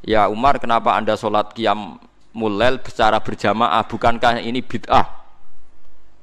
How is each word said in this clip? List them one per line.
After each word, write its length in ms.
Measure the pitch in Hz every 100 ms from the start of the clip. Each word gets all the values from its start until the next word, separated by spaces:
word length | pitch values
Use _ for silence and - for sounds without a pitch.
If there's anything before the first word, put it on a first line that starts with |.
"Ya 240 | - 107 98
Umar, 320 | 107 135 139
kenapa 360 | 120 117 107 98
Anda 160 | 107 107
sholat 400 | 110 104 104 -
qiyamul 1000 | 110 104 98 - - _ - 113 110 101
lail 240 | 123 131
secara 400 | - - 110 107
berjamaah? 640 | - 107 107 101 120 110 107
Bukankah 560 | 110 120 117 120 117
ini 160 | 113 127
bid'ah?" 640 | - 113 - 123 - - - - - - - - - - - -